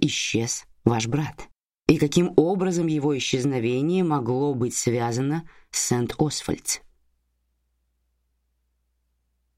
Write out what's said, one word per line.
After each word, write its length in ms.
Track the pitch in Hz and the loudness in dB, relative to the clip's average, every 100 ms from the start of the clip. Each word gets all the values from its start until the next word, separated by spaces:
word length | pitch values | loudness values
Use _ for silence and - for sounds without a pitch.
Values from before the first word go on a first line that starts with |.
исчез 640 | - - - 110 117 - - - | -2 -2 -4 -4 -4 -8 -12 2
ваш 220 | 117 117 113 | 4 4 2
брат? 420 | 147 151 - - _ _ _ - | -2 -4 -8 -20 _ _ _ 2
И 100 | 151 | 4
каким 380 | 147 175 175 160 | 4 2 2 4
образом 520 | 160 196 185 175 170 | 2 2 0 0 0
его 280 | 151 143 135 | 0 0 -2
исчезновение 880 | - 135 139 131 113 123 151 185 | -2 0 0 0 0 0 0 0
могло 480 | 175 147 117 127 143 | 0 0 -2 -2 -2
быть 220 | 131 120 | -2 -2
связано 760 | - 123 120 120 117 135 165 - - _ | -2 -2 0 -2 -2 -2 -4 -8 -20 _
с 80 | - | -6
Сент-Освальдс?" 1000 | - 123 120 - 156 - - - - - - _ _ _ _ _ _ _ _ _ _ _ _ _ _ _ _ _ _ _ _ _ _ _ _ _ _ | -2 -2 -2 -2 -4 -4 -6 -6 -6 -8 -12 _ _ _ _ _ _ _ _ _ _ _ _ _ _ _ _ _ _ _ _ _ _ _ _ _ _